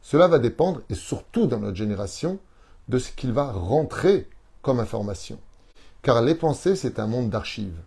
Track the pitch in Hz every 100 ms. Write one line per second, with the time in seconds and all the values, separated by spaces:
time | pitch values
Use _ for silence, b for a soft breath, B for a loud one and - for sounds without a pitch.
0 | - 147 180 160 113 - 175 160 - 95
1 | - 127 - 226 185 117 104 95 107 98
2 | 101 - 160 190 b b b b - 127
3 | - - 127 117 143 98 87 139 151 -
4 | 180 196 - - _ - - 123 107 113
5 | 104 98 - - - - b b b b
6 | - 117 120 160 160 135 180 190 127 110
7 | 107 120 117 104 - - 98 85